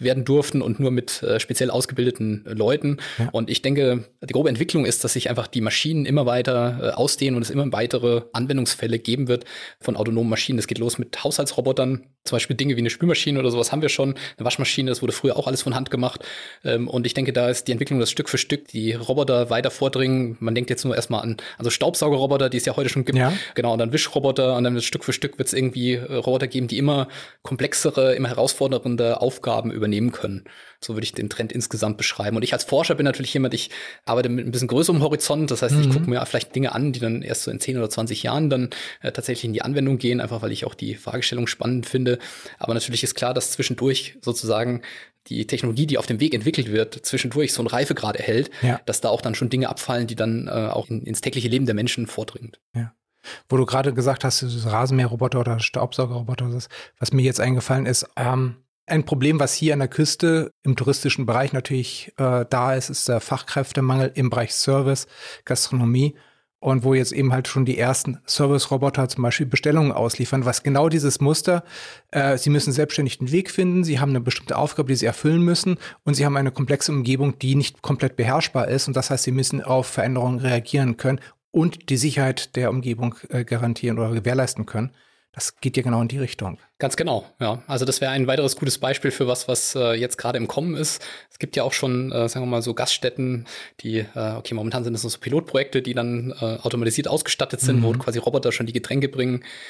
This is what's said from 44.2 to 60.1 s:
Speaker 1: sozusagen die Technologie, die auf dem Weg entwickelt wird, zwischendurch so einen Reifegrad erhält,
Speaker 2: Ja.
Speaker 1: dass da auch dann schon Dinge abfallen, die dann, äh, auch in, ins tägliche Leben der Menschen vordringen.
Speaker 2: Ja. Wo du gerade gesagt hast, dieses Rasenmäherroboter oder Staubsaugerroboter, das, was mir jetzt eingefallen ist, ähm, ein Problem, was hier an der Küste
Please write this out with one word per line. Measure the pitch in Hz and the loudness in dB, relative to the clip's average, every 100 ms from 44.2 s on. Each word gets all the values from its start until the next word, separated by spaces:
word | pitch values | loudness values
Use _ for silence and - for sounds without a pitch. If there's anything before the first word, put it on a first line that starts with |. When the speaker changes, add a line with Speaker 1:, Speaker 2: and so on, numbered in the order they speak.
Speaker 1:
sozusagen | 123 117 110 110 120 120 - - - _ - | -4 -2 0 0 0 -4 -8 -18 -20 _ -10
die | 117 107 | -6 -4
Technologie, | 123 123 113 151 | -2 0 0 0
die | 123 | 0
auf | - | 0
dem | 113 | 0
Weg | 156 | 0
entwickelt | 117 127 156 110 | 2 0 -2 0
wird, | 107 110 117 | 0 0 -4
zwischendurch | - 127 127 135 139 | -4 -2 -2 0 0
so | - | 0
einen | 117 | -2
Reifegrad | 120 107 - 107 101 | 0 -2 -2 -2 -2
erhält, | - 113 143 - | 0 0 0 0
Speaker 2:
Ja. | 123 127 - | 0 0 -2
Speaker 1:
dass | 107 | -2
da | 113 | 0
auch | 113 | 0
dann | 117 | -2
schon | 107 120 | -2 -2
Dinge | 127 127 | 0 -2
abfallen, | - - 120 117 | -4 -4 -2 -2
die | 113 | -2
dann, | 113 113 - | -2 -2 -2
äh, | |
auch | 117 107 - - | -4 -2 -4 -4
in, | 113 | -6
ins | - 110 | -6 -4
tägliche | - 123 117 | -4 -2 0
Leben | 131 123 | 2 2
der | |
Menschen | 104 117 - 110 | 2 0 -2 -4
vordringen. | - 113 - 117 - _ | -6 -10 -12 -18 -20 _
Speaker 2:
Ja. | 117 117 - _ _ - - _ | -6 -6 -10 _ _ -20 -20 _
Wo | 131 | 2
du | 123 | 2
gerade | 131 135 | 2 2
gesagt | 123 127 127 | 2 0 0
hast, | 131 - | 0 0
dieses | 123 120 110 | -2 -2 0
Rasenmäherroboter | 110 131 131 120 117 127 127 | 0 2 2 2 0 0 0
oder | 120 113 | 0 0
Staubsaugerroboter, | - - 123 - 123 120 117 127 120 | -2 -2 -2 -2 -2 -4 -4 -2 -2
das, | 120 - - - _ | -4 -8 -16 -20 _
was | 120 | 0
mir | 135 | 4
jetzt | 131 123 | 4 4
eingefallen | 147 127 - 131 | 2 2 2 0
ist, | 127 120 - - | 2 0 -2 -2
ähm, | 123 131 127 120 _ _ - | 0 2 0 -4 _ _ 0
ein | 156 | 0
Problem, | 156 139 143 156 | 2 2 2 4
was | 135 | 2
hier | - 156 | 2 2
an | 143 | 2
der | 127 | 0
Küste | - 156 | 2 0